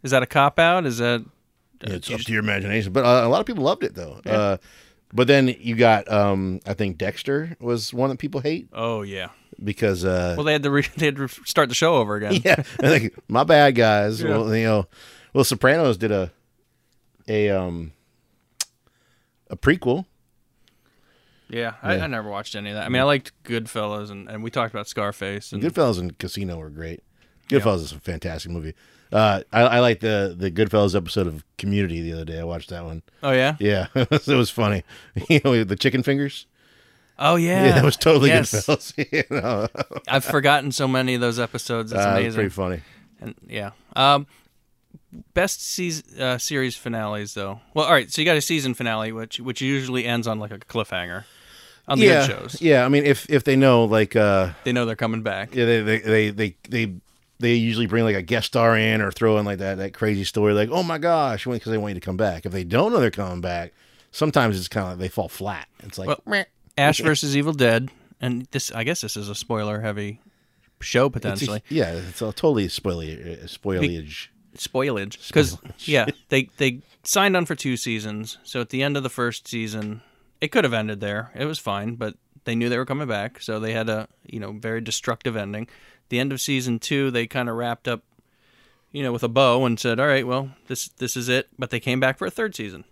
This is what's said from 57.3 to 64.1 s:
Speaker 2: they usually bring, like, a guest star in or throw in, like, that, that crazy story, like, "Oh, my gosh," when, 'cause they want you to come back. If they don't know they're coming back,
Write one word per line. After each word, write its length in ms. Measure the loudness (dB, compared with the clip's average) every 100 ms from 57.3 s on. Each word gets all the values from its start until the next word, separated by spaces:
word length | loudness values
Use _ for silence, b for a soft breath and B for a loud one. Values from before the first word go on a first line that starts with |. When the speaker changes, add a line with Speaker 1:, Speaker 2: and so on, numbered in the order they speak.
| _
Speaker 2:
they 160 | 2
usually 320 | 4 2 0 0
bring, 160 | 2
like, 140 | 2 0
a 60 |
guest 260 | -2 -4 -2
star 280 | 2 4 4
in 240 | 2 2
or 120 | -2
throw 260 | 2 2 4
in, 60 |
like, 140 | 0 -4
that, 200 | -6 -6
that 160 | -8
crazy 300 | -2 0 0
story, 280 | -2 2 2
like, 160 | 2 2
"Oh, 100 | 0
my 160 | -2 -2
gosh," 480 | 0 2 0 -2 -4
when, 120 | -6
'cause 100 | -4
they 80 | -4
want 160 | -4
you 60 | -6
to 40 |
come 120 | -6 -2
back. 280 | -2 -2
If 60 | -6
they 120 | -6
don't 280 | -2 0 2
know 60 | 2
they're 100 | 0
coming 280 | 0 -6 -6
back, 320 | -6 -6 -8 b b b b